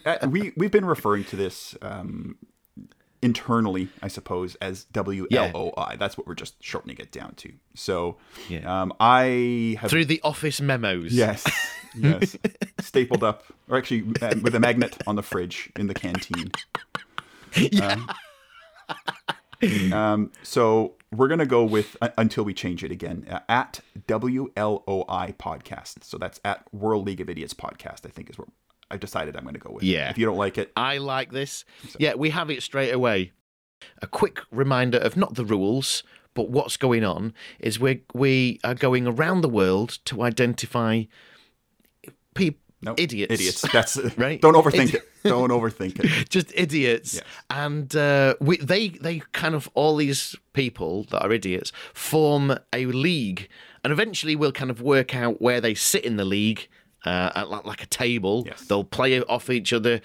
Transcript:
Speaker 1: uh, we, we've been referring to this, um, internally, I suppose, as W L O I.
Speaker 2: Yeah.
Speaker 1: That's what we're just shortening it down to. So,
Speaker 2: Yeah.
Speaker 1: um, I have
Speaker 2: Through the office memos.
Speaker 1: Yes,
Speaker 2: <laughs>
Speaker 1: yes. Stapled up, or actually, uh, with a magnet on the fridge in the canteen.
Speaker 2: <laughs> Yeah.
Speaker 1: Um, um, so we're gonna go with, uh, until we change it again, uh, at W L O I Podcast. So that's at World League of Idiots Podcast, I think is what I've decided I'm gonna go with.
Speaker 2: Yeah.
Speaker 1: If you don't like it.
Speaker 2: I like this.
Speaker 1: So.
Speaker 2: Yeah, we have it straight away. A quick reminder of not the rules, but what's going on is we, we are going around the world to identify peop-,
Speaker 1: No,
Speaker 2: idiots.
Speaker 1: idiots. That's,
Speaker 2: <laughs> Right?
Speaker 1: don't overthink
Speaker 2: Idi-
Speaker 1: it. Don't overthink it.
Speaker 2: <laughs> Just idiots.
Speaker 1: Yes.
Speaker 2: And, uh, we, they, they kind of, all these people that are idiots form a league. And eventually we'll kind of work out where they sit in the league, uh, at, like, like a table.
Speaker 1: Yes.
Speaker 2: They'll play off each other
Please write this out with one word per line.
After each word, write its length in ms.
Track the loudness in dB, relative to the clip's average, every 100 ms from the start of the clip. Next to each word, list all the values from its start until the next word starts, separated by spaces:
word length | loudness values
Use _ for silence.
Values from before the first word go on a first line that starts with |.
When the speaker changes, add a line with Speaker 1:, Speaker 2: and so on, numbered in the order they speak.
| -2
Speaker 1:
uh, 220 | 0 0
we, 220 | 0 -2 -2
we've 140 | 4
been 160 | 4 4
referring 380 | 0 2 0
to 120 | 0 -4
this, 400 | -4 -6 -16 -14
um, 560 | -12 -10 -10 -10 -12 -14 -20 _ _ -20 -20 _ _ -2
internally, 680 | 0 0 0 2 2 -2 -6 -8
I 40 | -12
suppose, 460 | -10 -6 -4 -6 -8
as 220 | -8 -10 -8
W 420 | -6 -4 -4 0
L 200 | 0 0 -2
O 180 | -6 -6
I. 160 | -8
Speaker 2:
Yeah. 40 | -6
Speaker 1:
That's 180 | -6 -6
what 80 | -12
we're 80 | -12
just 260 | -14 -16
shortening 340 | -12 -10 -10 -16
it 120 | -16
down 220 | -14 -16 -18
to. 140 | -20 -20 _ -10
So, 420 | -4 -2 -2 -6 _ -18 -12
Speaker 2:
Yeah. 340 | -10 -4 -2
Speaker 1:
um, 100 | -2 2
I 800 | 6 6 6 2 0 0 -2 -2
have 80 | 0
Speaker 2:
Through 160 | 2 2
the 160 | 0
office 380 | -2 -2 -4 -2
memos. 500 | 0 0 0 -2 0
Speaker 1:
Yes, 320 | 2 2 2 -2 -2 -4 -8 -16
Speaker 2:
<laughs> 120 | 0
Speaker 1:
yes. 400 | 2 2 0 -2 -6 -6 -12 -12
Stapled 440 | -2 0 2 2
up, 200 | 0 -2 -10 -18 -2
or 100 | -2
actually, 280 | 0 -2 -2 -2
uh, 140 | -2 0
with 100 | 2 2
a 40 |
magnet 360 | 2 2 0 -4 -4
on 80 | -4
the 60 |
fridge 460 | -4 -6 -6 -10 -12 -6
in 120 | -6
the 80 | -4
canteen. 560 | -6 -8 -6 -8 -8 -12
Speaker 2:
<laughs> 40 | -10 -12 -10 -12 -12 -18 -18 -20 -4 0
Yeah. 400 | 4 4 2 -2
Speaker 1:
Um, 2000 | -6 -12 -14 _ _ -20 -20 -20 -14 -12 -10 -10 -8 -10 _ 0 2 2 2
um, 380 | 2 2 2 0 -6
so 500 | -4 2 6 4 2 -4 -6
we're 160 | 2 4
gonna 180 | 4 4
go 180 | 4
with, 340 | 4 2 0 -2
uh, 80 | -2 2
until 260 | 2 2
we 100 | -4
change 300 | -4 -6 -6
it 80 | -8
again, 340 | -8 -8 -10 -10
uh, 100 | -8 -2
at 320 | 0 -2 -10 -20 -12 -4
W 440 | -2 0 -2 -4 -2
L 280 | -2 -2 -2
O 160 | -4 -2
I 220 | -4 -6
Podcast. 720 | -8 -10 -10 -12 -16 -16 -20
So 140 | -14 -10
that's 220 | -10 -8 -6
at 180 | -6 -10
World 320 | -6 -2 -2 -2
League 160 | -8
of 80 | -8
Idiots 240 | -10 -12
Podcast, 520 | -12 -12 -12 -16 -16 -18
I 40 |
think 200 | -18 -18
is 80 | -18
what 100 | -20 _ _ _ -14
I've 100 | -12
decided 340 | -8 -8 -8 -10
I'm 80 | -14
gonna 120 | -14
go 120 | -14
with. 120 | -4
Speaker 2:
Yeah. 260 | 0 0 -2
Speaker 1:
If 80 | -2
you 80 | 0
don't 120 | 0
like 200 | -2 -4
it. 140 | -6 -2
Speaker 2:
I 220 | -2 -4
like 340 | -4 -4 -4
this. 340 | -6 -8 -10 -16 -20 -12
Speaker 1:
So. 80 | -2
Speaker 2:
Yeah, 140 | 0 2
we 140 | 0
have 200 | -2 -4
it 140 | -6
straight 280 | -4 -2 0
away. 400 | 2 2 2 -2 _ _ _ _ _ -20 -16
A 60 | -8
quick 320 | -2 -2 -2 -8
reminder 460 | -2 2 2 4 2
of 200 | 2 2
not 180 | 0 0
the 100 | 0
rules, 580 | 2 2 2 0 -4 -6 -20 _
but 160 | -4 0
what's 280 | 0 -2 0
going 260 | 2 4
on 300 | 2 0 -4 -8 -20 -8
is 200 | -4 0
we, 240 | 2 0 -4
we 460 | 0 4 4 2 0
are 120 | -4 0
going 320 | 2 2 2
around 340 | 0 0 2
the 80 | 2
world 500 | 4 4 4 0 -6 -8
to 160 | -2
identify 840 | -2 2 0 0 -4 -2 2 0 -2 _ -20 -20 _ _ _ _ _ _ -20 -20 _
peop-, 260 | -2 -2 -2 _ -14
Speaker 1:
No, 120 | -8 -4
Speaker 2:
idiots. 360 | -2 -2 -2
Speaker 1:
idiots. 280 | 0 0 -2 2
That's, 240 | 4 4 0
Speaker 2:
<laughs> 200 | -2 -2
Right? 220 | -2 6
Speaker 1:
don't 120 | 8
overthink 360 | 10 8 6 4
Speaker 2:
Idi- 40 | 2
Speaker 1:
it. 80 | -4 _
Don't 260 | 2 2 4
overthink 500 | 2 0 -2 -8 0
it. 260 | 0 0 0
Speaker 2:
<laughs> 0 |
Just 220 | -2 -2 -2
idiots. 600 | 0 2 2 0 -2 -10
Speaker 1:
Yes. 80 | -10 -16 -10
Speaker 2:
And, 440 | -6 -4 -4 -2 2
uh, 400 | 4 6 6 4
we, 160 | 2 2
they, 320 | 2 2 0
they 300 | -4 -6 -6 -6
kind 240 | -4 -2 -2
of, 140 | -2 2
all 200 | 4 4
these 400 | 2 0 -4 -10 _
people 500 | -2 -2 -2 -4 -4 -2
that 160 | 0
are 80 | 2
idiots 400 | 0 0 -4 -6 -12 -18
form 640 | -12 -2 2 4 4 2 0 -4
a 120 | -4 -2
league. 640 | 0 0 0 -2 -6 -10 -18 -20 -6 -2
And 60 |
eventually 420 | 0 0 -2 -2 0
we'll 160 | 0
kind 180 | 0 -4
of 100 | -2
work 340 | 4 4 4 0
out 260 | 0 2
where 200 | 2 4
they 120 | 2
sit 300 | 0 0 0 0
in 120 | 0
the 80 | 0
league, 420 | 2 2 0 -6 _ _ _ -2
uh, 260 | 0 0 -2
at, 140 | -6
like, 160 | -8 -10
like 180 | -12
a 40 | -6
table. 560 | -2 0 0 0 0 -2
Speaker 1:
Yes. 200 | -8 -2
Speaker 2:
They'll 180 | -2 0
play 360 | 0 2 2
off 260 | 2 -2 0
each 240 | -2 0
other 260 | 0 2 0